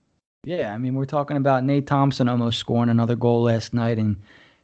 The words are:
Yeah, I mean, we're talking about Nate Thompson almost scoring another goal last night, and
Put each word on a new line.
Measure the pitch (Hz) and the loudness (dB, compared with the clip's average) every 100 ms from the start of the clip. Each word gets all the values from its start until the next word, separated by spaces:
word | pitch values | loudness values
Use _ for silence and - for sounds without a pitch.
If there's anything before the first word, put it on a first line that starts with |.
| _ _ _ _ | _ _ _ _
Yeah, | 143 175 107 | -10 -6 -6
I | 104 | -4
mean, | 127 | -4
we're | 131 | -4
talking | 135 151 143 147 | -4 -4 -2 0
about | 135 135 | 2 2
Nate | 131 143 139 | 2 0 0
Thompson | 143 139 135 123 | 2 2 2 0
almost | 123 117 117 | 2 0 -2
scoring | - 117 117 | -2 0 2
another | 117 117 117 | 2 2 2
goal | 120 117 | 2 2
last | 120 113 110 | 2 0 -2
night, | 120 117 113 | -2 -2 0
and | 107 101 - - - _ | 0 -2 -8 -20 -20 _